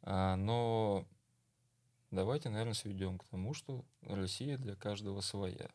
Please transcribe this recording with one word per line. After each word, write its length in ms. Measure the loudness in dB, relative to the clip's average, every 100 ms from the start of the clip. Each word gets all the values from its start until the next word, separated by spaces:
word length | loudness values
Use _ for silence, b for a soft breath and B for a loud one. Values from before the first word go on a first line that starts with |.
А, 320 | 0 4 4 4
но 680 | 4 4 4 4 4 2 0 -16 _ _ _ _ _ _ _ _ _
давайте, 380 | 0 2 2 0
наверно, 240 | 0 0
сведем 440 | -2 -4 -2 -2 -2
к 80 | -6
тому, 280 | -4 -4
что 320 | -4 -6 -8 -8 _
Россия 560 | -6 -2 -2 -2 -2 -2
для 180 | -4 -4
каждого 460 | -4 -2 -4 -4
своя 480 | -4 -2 -2 -4 -10